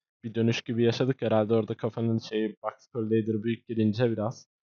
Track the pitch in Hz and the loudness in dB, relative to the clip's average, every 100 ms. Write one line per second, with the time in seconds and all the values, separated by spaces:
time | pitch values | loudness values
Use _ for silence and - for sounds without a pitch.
0 | _ _ 117 110 113 113 - 117 117 117 | _ _ -8 0 0 0 -2 0 2 2
1 | 131 135 113 110 107 113 107 113 117 - | 0 -2 0 2 4 2 0 -4 -6 -2
2 | 113 113 - 107 110 101 107 - _ 123 | -2 -2 -2 -2 -2 -4 -10 -10 _ -6
3 | 110 113 107 107 113 113 - 113 107 107 | 0 0 0 -2 -2 -4 -4 0 2 2
4 | 123 110 107 - - _ | 0 0 -4 -8 -18 _